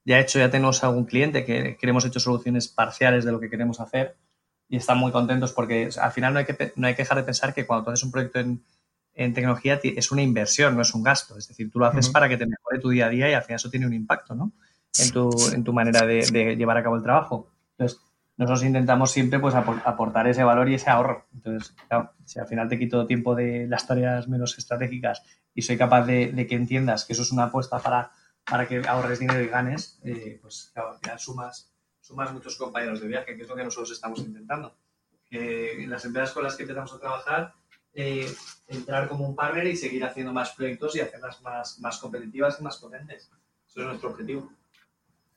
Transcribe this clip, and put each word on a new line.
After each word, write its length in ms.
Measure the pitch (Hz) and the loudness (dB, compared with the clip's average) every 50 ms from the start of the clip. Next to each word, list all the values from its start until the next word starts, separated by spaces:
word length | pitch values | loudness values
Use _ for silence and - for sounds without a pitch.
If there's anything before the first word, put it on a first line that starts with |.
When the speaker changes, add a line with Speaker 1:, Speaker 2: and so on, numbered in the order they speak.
| _ | _
Speaker 1:
ya 160 | 127 123 131 | 6 6 6
hecho, 200 | 131 131 - 139 | 6 6 4 4
ya 100 | 127 127 | 4 6
tenemos 340 | 127 135 135 131 131 - - | 4 4 4 4 2 2 2
algún 220 | 131 120 123 120 | 2 2 2 0
cliente 400 | 110 - 127 143 156 147 131 127 | 0 2 2 2 4 2 0 0
que, 320 | - 117 127 131 131 - - | 0 0 0 -2 -4 -4 -2
que 100 | - 123 | 0 2
le 40 | |
hemos 140 | 123 127 120 | 2 2 2
hecho 140 | 127 120 123 | 2 0 0
soluciones 480 | 110 127 123 117 117 123 123 123 113 - | 0 0 0 0 0 0 0 0 -2 -2
parciales 560 | - - 113 117 - - 131 127 123 123 117 | 0 0 0 0 2 2 4 4 6 4 4
de 80 | 120 | 2
lo 80 | 117 113 | 0 -2
que 100 | 113 107 | -2 -4
queremos 300 | 117 110 117 120 113 113 | -4 -2 -2 -2 -2 -4
hacer 380 | 113 - - 131 135 135 - _ _ _ _ _ _ _ _ _ _ _ | -6 -4 -2 -2 -2 -2 -4 _ _ _ _ _ _ _ _ _ _ _
y 80 | 127 | -4
están 220 | 123 - - 127 127 | -2 2 2 4 4
muy 140 | 127 127 120 | 4 4 4
contentos 400 | 123 120 117 127 131 127 123 - | 2 2 2 2 2 0 0 0
porque 360 | - 117 110 117 113 113 - - - | -2 -2 0 0 0 0 -2 -2 -2
al 100 | - 123 | -2 -2
final 220 | - 127 123 131 139 | 0 0 0 2 2
no 60 | 143 | 2
hay 60 | 139 | 0
que 80 | - 139 | 0 -2
pe-, 200 | - 143 139 - | -4 -4 -4 -2
no 100 | - 127 127 | 0 0 0
hay 80 | 123 | 0
que 80 | - 131 | 0 0
dejar 140 | - 139 135 | 0 0 0
de 60 | 131 | 0
pensar 300 | 131 120 - - 139 143 | 0 -2 -2 -2 -2 -2
que 120 | - 123 | -4 -2
cuando 200 | - 120 113 110 | 0 0 0 0
tú 60 | 120 | -2
haces 120 | 120 123 - | -2 -2 -2
un 80 | 131 | -2
proyecto 280 | 123 131 127 123 - 127 | -2 -2 -2 -2 -2 -2
en, 240 | 123 123 123 120 - _ _ _ _ _ _ _ _ _ _ | -2 -2 -4 -4 -8 _ _ _ _ _ _ _ _ _ _
en 180 | - 127 123 117 | -4 -2 -2 0
tecnología 460 | 127 123 127 120 117 - 135 143 143 | 0 2 2 0 2 2 2 2 2
ti-, 160 | - 131 - 120 | 0 -2 -2 0
es 140 | - - | -2 0
una 100 | 135 139 | 2 2
inversión, 540 | 139 131 117 110 104 104 - - 147 143 127 | 4 4 2 2 2 2 4 4 4 6 6
no 60 | 120 117 | 4 2
es 100 | - - | 2 0
un 100 | 113 110 | 2 4
gasto. 340 | 131 139 - - - 104 104 | 4 4 4 0 -4 -12 -18
Es 100 | 104 - | -18 -16
decir, 240 | - - 113 107 | -12 -10 -10 -4
tú 80 | - 120 | 2 4
lo 60 | 123 120 | 4 4
haces 180 | 120 135 123 | 6 4 2
Speaker 2:
Ujú. 80 | 127 135 | 4 6
Speaker 1:
para 160 | 151 147 131 | 6 6 6
que 80 | 127 117 | 4 0
te 80 | 120 | 0
mejore 340 | 117 110 - - - 131 135 | -2 -4 -6 -6 -6 -6 -2
tu 100 | 127 127 | 0 2
día 180 | 123 123 117 113 | 4 4 4 2
a 20 | |
día 200 | 120 123 135 147 | 2 2 2 4
y 40 | 147 | 2
al 80 | 123 - | 2 0
final 120 | - 117 | -2 -6
eso 140 | 113 - 123 | -8 -6 -6
tiene 180 | 120 131 131 123 | -4 -2 -2 -2
un 60 | 117 | -2
impacto, 420 | 113 107 107 - - - - 113 | -2 -2 -2 -2 -2 -4 -6 -6
¿no? 160 | 120 165 214 - _ _ _ _ _ _ _ - - | -4 -4 -4 -6 _ _ _ _ _ _ _ 0 0
En 120 | 131 127 | 0 2
tu, 360 | 123 127 123 120 120 117 120 113 | 2 2 2 2 4 2 2 2
en 140 | 110 123 120 | 2 0 0
tu 100 | 120 120 | 2 2
manera 320 | 120 113 117 113 117 113 | 4 4 6 6 6 6
de, 220 | 113 117 113 117 - | 6 4 4 2 2
de 240 | 113 117 110 113 113 | 2 2 2 2 0
llevar 220 | 117 117 113 113 117 | 0 0 2 2 2
a 60 | 117 | 2
cabo 120 | 117 117 113 | 2 0 0
el 60 | 107 | 2
trabajo. 480 | 120 131 156 151 - 127 110 - - _ _ _ _ _ - | 4 4 4 4 2 -4 -8 -8 -12 _ _ _ _ _ -4
Entonces, 220 | 135 123 - - _ _ _ _ _ _ _ - | -4 -4 -4 -6 _ _ _ _ _ _ _ -2
nosotros 260 | 123 120 127 127 123 | 0 2 2 2 2
intentamos 480 | 135 131 131 131 123 127 123 131 131 | 2 2 4 4 4 4 4 4 4
siempre, 280 | - 139 131 123 139 139 | 4 2 2 4 2 2
pues, 160 | 139 139 127 | 2 4 2
apor-, 260 | 127 113 - 113 110 - | 2 2 2 0 0 0
aportar 420 | 120 - - 113 107 107 113 113 123 | -2 0 0 -2 0 0 2 2 4
ese 160 | 123 127 127 | 4 6 6
valor 260 | 120 120 120 127 135 | 6 6 6 6 4
y 60 | 135 | 2
ese 140 | 127 - 143 | 2 2 4
ahorro. 340 | 123 120 123 131 139 - - _ - | 4 4 4 2 -2 -4 -8 _ -20
Entonces, 420 | 123 - 113 110 113 104 - - - - _ | -12 -8 -8 -6 -6 -8 -10 -16 -20 -6 _
claro, 260 | 117 117 117 - - _ _ | 0 0 0 -2 -8 _ _
si 140 | - - 120 | -16 -12 -12
al 80 | 113 - | -8 -6
final 220 | 123 113 113 113 | -4 -4 -2 -2
te 100 | 127 117 | -2 -2
quito 260 | 127 117 123 120 117 113 | -2 0 0 0 0 2
tiempo 280 | 127 120 117 123 120 | 0 0 0 0 0
de 320 | 120 123 120 120 120 120 120 | 0 0 -2 -2 -4 -4 -2
las 180 | 120 120 - - | -4 -4 -2 -2
tareas 400 | 127 127 123 127 123 123 120 123 | 0 0 2 2 0 -2 -2 -2
menos 300 | 127 123 123 120 - - | -2 -2 -2 -2 -4 -8
estratégicas 680 | - - 120 120 131 120 127 127 123 113 113 - - _ _ _ _ _ _ | -6 -6 -4 -4 -2 -4 -4 -4 -4 -4 -4 -4 -8 _ _ _ _ _ _
y 100 | - 107 | -6 -4
soy 140 | - 123 110 | -2 0 2
capaz 260 | 127 123 127 123 120 | 4 6 6 6 6
de, 260 | 123 127 123 120 120 | 4 2 2 2 0
de 140 | 135 127 120 - | 0 -4 -2 -2
que 80 | 123 | -2
entiendas 500 | 117 123 120 131 131 131 127 110 107 - | -2 -2 0 0 0 2 2 0 -2 -2
que 80 | - 117 | -4 -4
eso 100 | 113 123 | -4 -2
es 80 | - | -2
una 140 | 131 127 120 | 0 0 0
apuesta 340 | 117 - 131 127 - 123 127 | 0 0 -2 -4 -2 -4 -4
para, 320 | - 127 123 123 123 - - _ _ _ _ _ _ | -2 0 0 0 0 -4 -10 _ _ _ _ _ _
para 220 | - 123 123 123 123 | -4 -2 -2 -2 -2
que 140 | 127 123 123 - | -2 -4 -2 0
ahorres 300 | 123 127 123 120 123 120 | 0 0 0 0 -2 -2
dinero 220 | 127 127 127 127 | 0 0 0 0
y 60 | 123 117 | 0 0
ganes, 520 | 120 123 123 127 139 165 - - - _ - | 0 -2 -2 -2 -4 -6 -8 -10 -16 _ -12
eh, 320 | 127 117 113 110 107 107 - | -10 -10 -10 -12 -14 -16 -18
pues, 280 | - - - - - - _ | -20 -20 -20 -20 -20 -14 _
claro, 180 | 117 113 113 | -10 -10 -10
al 80 | 117 - | -10 -12
final 200 | - 120 117 117 | -12 -12 -12 -12
sumas, 540 | - - 127 127 120 123 - - - _ _ _ _ _ _ _ | -14 -12 -12 -12 -12 -12 -14 -18 -20 _ _ _ _ _ _ _
sumas 320 | _ - 127 135 135 135 | _ -16 -10 -8 -8 -8
muchos 240 | 135 127 - 127 - | -8 -12 -14 -16 -12
compañeros 460 | - 131 120 113 120 120 113 110 110 | -10 -10 -8 -6 -6 -6 -6 -6 -8
de 60 | 107 107 | -8 -6
viaje, 280 | 123 127 - 120 117 | -6 -8 -8 -10 -12
que 60 | 113 117 | -16 -14
es 60 | 117 | -14
lo 60 | 127 | -10
que 80 | 127 123 | -10 -8
nosotros 280 | 120 117 120 117 117 | -8 -8 -10 -10 -10
estamos 280 | 117 113 - 113 113 113 | -12 -12 -12 -10 -10 -10
intentando. 540 | 107 107 107 107 110 110 143 147 151 - - _ _ _ _ _ _ _ _ _ _ _ | -10 -12 -14 -16 -10 -10 -10 -10 -10 -14 -20 _ _ _ _ _ _ _ _ _ _ _
Que 560 | 120 117 120 117 117 117 113 113 110 104 107 127 | -12 -10 -8 -6 -6 -6 -6 -8 -8 -10 -10 -10
las 180 | 123 123 - | -12 -10 -10
empresas 260 | 120 120 131 135 - | -8 -4 -4 -4 -4
con 120 | - 151 139 | -4 -6 -6
las 120 | 135 135 | -6 -6
que 80 | - - | -8 -12
empezamos 300 | 135 135 135 135 - 131 | -12 -10 -12 -12 -12 -14
a 60 | - | -12
trabajar, 540 | - 135 131 - - 147 156 165 170 - - _ _ _ _ _ _ _ _ | -10 -10 -8 -8 -6 -4 -4 -4 -4 -6 -12 _ _ _ _ _ _ _ _
eh, 380 | 143 139 139 135 135 131 127 - - - - - - _ - | -8 -6 -4 -4 -6 -6 -8 -10 -12 -16 -20 -20 -20 _ -14
entrar 420 | 135 127 123 - 139 139 139 - | -12 -12 -8 -4 -4 -2 -2 -4
como 180 | 143 143 139 139 | -4 -6 -6 -6
un 80 | 139 | -4
partner 320 | - 151 147 160 170 180 180 | -4 -4 -2 -2 -2 -2 -2
y 80 | 170 | -2
seguir 300 | - 135 127 123 127 127 | -4 -4 -6 -4 -4 -4
haciendo 260 | 123 - 131 131 127 | -6 -6 -8 -8 -6
más 200 | 127 127 123 - | -4 -4 -6 -6
proyectos 440 | - - 135 131 127 - 151 151 151 | -6 -6 -6 -6 -6 -6 -6 -6 -4
y 60 | 160 | -4
hacerlas 400 | - - - - - - - - | -6 -6 -8 -12 -16 -16 -16 -16
más, 380 | - 123 123 120 120 - - - | -14 -12 -10 -10 -10 -12 -14 -12
más 180 | 123 120 117 - | -10 -10 -10 -10
competitivas 600 | - 117 110 123 117 110 113 131 143 143 143 - | -10 -12 -12 -12 -12 -10 -4 0 0 0 0 -2
y 40 | 151 | -8
más 140 | 143 - - | -12 -14 -14
potentes. 520 | - 110 110 131 147 - - - - _ _ _ _ _ _ _ _ _ | -18 -20 -20 -18 -18 -18 -20 -20 -20 _ _ _ _ _ _ _ _ _
Eso 140 | _ 127 | _ -12
es 40 | 127 | -10
nuestro 240 | 127 - 110 - 120 | -10 -10 -10 -10 -10
objetivo. 380 | 107 - 110 107 139 139 135 - - _ _ _ _ _ _ _ _ _ _ _ _ _ _ _ _ | -10 -10 -10 -8 -8 -8 -10 -12 -18 _ _ _ _ _ _ _ _ _ _ _ _ _ _ _ _